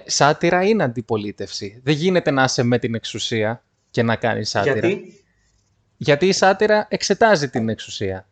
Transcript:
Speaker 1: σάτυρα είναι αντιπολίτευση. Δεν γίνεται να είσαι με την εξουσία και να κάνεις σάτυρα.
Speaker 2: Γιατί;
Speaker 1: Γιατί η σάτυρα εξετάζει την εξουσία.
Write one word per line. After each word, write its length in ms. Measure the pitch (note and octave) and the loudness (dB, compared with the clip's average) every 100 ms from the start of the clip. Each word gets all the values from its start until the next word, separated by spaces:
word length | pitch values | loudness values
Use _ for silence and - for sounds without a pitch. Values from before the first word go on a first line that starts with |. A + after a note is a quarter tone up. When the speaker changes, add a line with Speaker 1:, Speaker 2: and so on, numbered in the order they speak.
Speaker 1:
σάτυρα 580 | - - C#3+ D3 F3 F3+ | -4 2 4 4 2 2
είναι 200 | G3 A3 | 2 2
αντιπολίτευση. 960 | C3+ A#2+ A2+ A2 G#2 - G2 - G2+ A#2+ | 0 -4 -4 -4 -4 -10 -12 -10 -12 -6
Δεν 100 | C3 | -2
γίνεται 380 | D3 F3+ F3 E3+ | 0 2 2 2
να 120 | C3+ | 2
είσαι 200 | C3 - | 2 2
με 160 | A#2+ A#2+ | 2 0
την 140 | A#2+ | -2
εξουσία 680 | A2+ - A2 - A2+ G#2+ A#2 _ _ _ | -6 -8 -8 -4 -2 -2 -4 _ _ _
και 120 | - | -2
να 120 | A#2 | 0
κάνεις 340 | A2+ A#2 A2 G#2+ | 0 -2 -2 -2
σάτυρα. 380 | A2 G2 G#2+ F3 | -2 0 0 0
Speaker 2:
Γιατί; 360 | G#3 - - _ _ _ _ _ _ _ _ | -2 -8 -20 _ _ _ _ _ _ _ _
Speaker 1:
Γιατί 300 | - C#3+ F#3+ | 0 2 2
η 40 | |
σάτυρα 540 | F#3 F#3+ F#3+ G#3+ G#3+ - | 4 2 2 2 2 0
εξετάζει 600 | G3 - G3 A3+ F3 C#3 | -6 -2 2 4 4 0
την 200 | B2 A2+ | -2 -4
εξουσία. 580 | G#2+ - - G2 F#2+ - | -6 -10 -8 -6 -6 -12